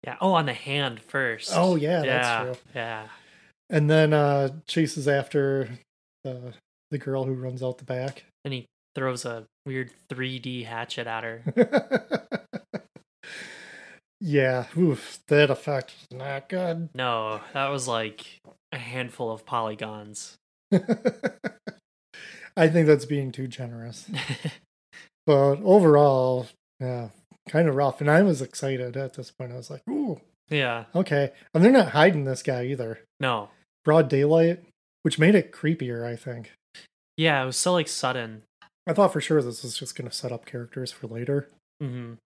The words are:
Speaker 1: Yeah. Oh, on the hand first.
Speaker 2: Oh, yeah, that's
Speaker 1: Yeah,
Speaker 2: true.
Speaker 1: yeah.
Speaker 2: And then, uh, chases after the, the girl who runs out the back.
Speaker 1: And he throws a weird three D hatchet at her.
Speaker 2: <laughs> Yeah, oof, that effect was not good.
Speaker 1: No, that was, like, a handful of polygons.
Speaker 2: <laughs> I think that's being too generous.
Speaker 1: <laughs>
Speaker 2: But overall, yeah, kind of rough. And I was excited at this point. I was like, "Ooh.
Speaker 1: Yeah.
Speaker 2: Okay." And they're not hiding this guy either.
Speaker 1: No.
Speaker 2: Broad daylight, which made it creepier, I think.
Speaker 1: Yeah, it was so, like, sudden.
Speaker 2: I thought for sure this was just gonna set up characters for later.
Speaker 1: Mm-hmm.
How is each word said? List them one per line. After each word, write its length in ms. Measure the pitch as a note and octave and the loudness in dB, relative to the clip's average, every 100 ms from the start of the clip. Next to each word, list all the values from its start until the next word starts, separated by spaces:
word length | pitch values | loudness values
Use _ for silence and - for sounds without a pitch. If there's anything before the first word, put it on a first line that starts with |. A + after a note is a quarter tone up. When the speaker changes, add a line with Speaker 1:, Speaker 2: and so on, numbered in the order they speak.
| - | -12
Speaker 1:
Yeah. 120 | B2 | -2
Oh, 120 | F#3 | 2
on 120 | F3 D3 | 2 2
the 80 | |
hand 480 | A#2+ - C#3+ C#3 A2+ | -6 -6 -4 -4 -6
first. 500 | - C#3 B2+ A2 - | -8 -4 -2 -4 -2
Speaker 2:
Oh, 220 | F3+ F#3 E3+ | 2 2 2
yeah, 260 | D3 F3 | 0 0
that's 240 | C#3 B2+ B2 | 0 0 2
Speaker 1:
Yeah, 160 | A#2 | 0
Speaker 2:
true. 120 | A#2 B2 _ B2+ | -4 -8 _ -10
Speaker 1:
yeah. 320 | A2+ A2 G#2+ - _ _ _ _ _ | -8 -10 -14 -20 _ _ _ _ _
Speaker 2:
And 180 | D#3 D3+ | 0 4
then, 240 | D#3 D#3 | 4 6
uh, 360 | D3+ D3 C#3 C3+ D3+ - | 4 4 2 0 -4 -6
chases 400 | - D3+ - C#3 | -2 -2 0 0
after 640 | C#3 C3+ D3 C#3 C3+ B2 B2 _ _ _ _ | 0 0 -2 0 -2 -4 -10 _ _ _ _
the, 300 | C3+ B2+ B2 - _ _ _ | -14 -12 -14 -18 _ _ _
the 60 | D3 | -8
girl 240 | C#3 C3+ C3 | -4 -4 -2
who 80 | |
runs 280 | B2+ B2+ B2+ | -4 -6 -6
out 160 | B2+ B2+ | -6 -8
the 40 | |
back. 420 | - B2+ C3+ - _ _ C#3+ | -8 -6 -6 -10 _ _ -10
Speaker 1:
And 80 | |
he 120 | C3 A2+ _ _ - | -10 -12 _ _ -6
throws 300 | C3 B2 B2 | -4 -4 -8
a 200 | A#2 A2 _ - | -10 -14 _ -10
weird 260 | C3 B2 - _ | -8 -8 -14 _
three 280 | B2+ B2+ C3 | -8 -6 -8
D 240 | B2 B2+ | -10 -10
hatchet 440 | A2+ A#2 A#2+ - A#2 | -10 -10 -8 -8 -8
at 160 | A2+ | -6
her. 200 | A2+ A2+ - - | -8 -8 -6 0
Speaker 2:
<laughs> 760 | - C#4+ - C4 - A#3+ - - - - _ - _ - _ _ - - - - - - - - _ _ | 2 2 -2 -6 -4 -8 -6 -10 -10 -18 _ -14 _ -20 _ _ -20 -18 -18 -20 -20 -20 -20 -20 _ _
Yeah, 420 | F3+ C#3+ C3 B2+ A#2+ D#3+ | 0 2 2 0 -4 0
oof, 400 | F3 B2+ - - - | 2 0 -6 -20 2
that 200 | D3 D3 | 4 4
effect 460 | C3 - C#3 - - - | 2 -2 -6 -6 -18 -20
was 80 | B2+ | -14
not 280 | C3+ C#3 - | -10 -10 -8
good. 420 | F#3 F3+ E3 E3 | -6 -4 -4 -8
Speaker 1:
No, 480 | - B2 A#2 A2 G#2+ - | -6 -2 -2 -4 -8 -8
that 160 | C#3 C#3 | -4 -2
was, 180 | C#3 B2 | -2 -4
like, 500 | A2+ A2 G#2+ - - - _ _ | -4 -4 -10 -20 -20 -20 _ _
a 60 | C#3+ | -14
handful 540 | A#2 B2+ B2 - A#2+ | -10 -10 -10 -8 -8
of 160 | A2 - | -8 -6
polygons. 880 | A#2+ A2 G#2+ A2 G#2+ G#2 G#2+ - - _ | -4 -4 -6 -10 -12 -16 -16 -18 -20 _
Speaker 2:
<laughs> 180 | _ _ | _ _
I 2000 | F#3+ - - A#3+ - - - - - - - _ _ _ - - - - - E3 | 0 0 -2 -2 -4 -8 -8 -12 -12 -18 -18 _ _ _ -20 -20 -20 -12 2 4
think 180 | E3 D#3 | 6 6
that's 200 | D3 - | 6 4
being 260 | C#3+ C3 | -4 -4
too 160 | B2 C3 | -8 -10
generous. 640 | - B2 A#2 A#2 A#2+ - F3 | -8 -12 -10 -14 -14 -10 -10
Speaker 1:
<laughs> 40 | - C3 D#3+ - _ _ _ - - _ - | -6 -6 -8 -10 _ _ _ -20 -20 _ 2
Speaker 2:
But 320 | C#3+ C#3 C#3+ | 4 4 2
overall, 840 | G3+ G3+ E3+ D3 D3 C3+ B2+ B2+ A2+ _ _ _ | 6 8 10 8 8 4 2 0 -4 _ _ _
yeah, 300 | B2+ B2 A#2 - _ _ - | -6 -6 -10 -16 _ _ -2
kind 220 | D3+ E3 | 2 2
of 60 | C3+ | 2
rough. 260 | C#3+ - | 0 0
And 80 | D3 | 4
I 140 | D#3 | 6
was 180 | G3+ D3 | 6 2
excited 560 | C3 - C#3 C3+ B2 B2 | -4 -6 -4 -4 -6 -8
at 160 | C3+ | -10
this 160 | - B2 | -10 -16
point. 220 | _ B2+ | _ -12
I 40 | B2 | -12
was 140 | A#2+ | -14
like, 120 | C#3+ - | -16 -8
"Ooh. 320 | D4 C4+ D#3 _ _ _ | -4 -4 -6 _ _ _
Speaker 1:
Yeah. 360 | D3+ B2+ A#2 A2+ E3+ | -2 -2 -4 -4 -2
Speaker 2:
Okay." 360 | F#3+ C#3+ C#3 - _ | 0 0 0 -6 _
And 100 | E3 | 4
they're 80 | G3 | 8
not 180 | C4 E3+ | 8 6
hiding 320 | D3 E3+ D#3+ C3+ | 6 4 4 -4
this 160 | B2+ | -4
guy 240 | - B2+ B2 | -4 -4 -4
either. 360 | C#3 A2+ A2+ _ _ | -6 -8 -10 _ _
Speaker 1:
No. 300 | C3 A2+ G#2 _ _ _ - | -2 -2 -6 _ _ _ 4
Speaker 2:
Broad 240 | D#3 C#3+ | 4 4
daylight, 540 | C3+ D3 E3 E3 F3 - _ _ _ | 2 4 4 4 2 -8 _ _ _
which 160 | D#3+ D3+ | -4 4
made 160 | D#3+ G#3 | 6 6
it 160 | - | 4
creepier, 520 | - D3 E3 B2+ A#2 | -4 -2 -2 -4 -6
I 120 | A#2 A#2 | -6 -8
think. 360 | - A#2+ A2 _ _ - - _ _ - | -10 -12 -14 _ _ -20 -20 _ _ -2
Speaker 1:
Yeah, 260 | D#3+ C#3+ | 2 2
it 20 | C3 | 0
was 100 | B2+ | -2
so, 160 | F3 | 0
like, 140 | F3+ D3+ | 2 0
sudden. 540 | - C3 B2+ A2+ A2 _ _ - _ - | -4 -4 -4 -8 -12 _ _ -20 _ -4
Speaker 2:
I 60 | |
thought 200 | E3 G3 | 2 4
for 80 | D#3 | 2
sure 220 | - D#3 | 0 0
this 180 | A#2+ A#2 | 0 -8
was 160 | B2 - | -10 -10
just 180 | C3 - | -12 -12
gonna 160 | B2 | -10
set 200 | - B2 | -8 -8
up 140 | A#2 - | -10 -12
characters 440 | B2 A#2+ - B2 | -14 -12 -10 -10
for 140 | - A2 | -10 -12
later. 420 | A2+ B2+ C#3+ C#3 _ _ _ | -8 -2 -4 -4 _ _ _
Speaker 1:
Mm-hmm. 320 | C#3 B2 A#2+ A#2 | -10 -10 -12 -16